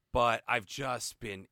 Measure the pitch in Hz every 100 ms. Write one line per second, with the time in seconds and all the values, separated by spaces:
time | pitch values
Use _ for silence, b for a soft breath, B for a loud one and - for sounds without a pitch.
0 | - 127 120 113 - 120 95 - 131 120
1 | - - 113 95 104